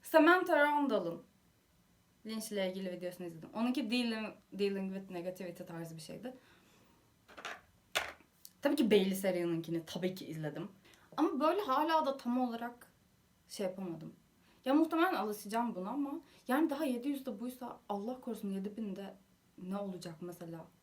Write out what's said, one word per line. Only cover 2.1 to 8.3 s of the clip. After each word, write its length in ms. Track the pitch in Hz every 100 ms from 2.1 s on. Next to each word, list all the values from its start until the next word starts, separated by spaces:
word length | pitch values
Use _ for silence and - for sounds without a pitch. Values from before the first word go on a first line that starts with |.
| _ 220
Lynch'le 260 | 220 208
ilgili 400 | 202 185 190 190
videosunu 360 | 175 175 180 175
izledim. 220 | 160 165
Onunki 380 | 214 240 254 226
dealing, 420 | 247 233 220 214 - _
dealing 400 | 190 202 196 190
with 180 | 190 190
negativity 520 | 180 180 185 180 170
tarzı 320 | 180 165 165 160
bir 60 |
şeydi. 320 | - - 240 254 - - _ - _ _ _ _ _ - - - - _ _ - - - _